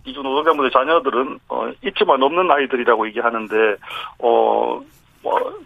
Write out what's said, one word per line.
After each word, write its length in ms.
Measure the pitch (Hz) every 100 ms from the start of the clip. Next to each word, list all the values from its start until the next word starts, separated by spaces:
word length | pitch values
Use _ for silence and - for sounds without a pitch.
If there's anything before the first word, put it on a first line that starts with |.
이주 160 | 131 135
노동자분들 500 | 135 135 156 151 135
자녀들은, 640 | 127 139 165 - 117 135 - -
어, 200 | 123 113 -
있지만 360 | - - 190 139
없는 300 | 135 170 180
아이들이라고 560 | 143 131 123 120 110 110
얘기하는데, 460 | 107 120 113 107 110 110 101 - - - -
어, 600 | 120 117 110 110 120 120 277 _ _ _
뭐, 300 | - - - 392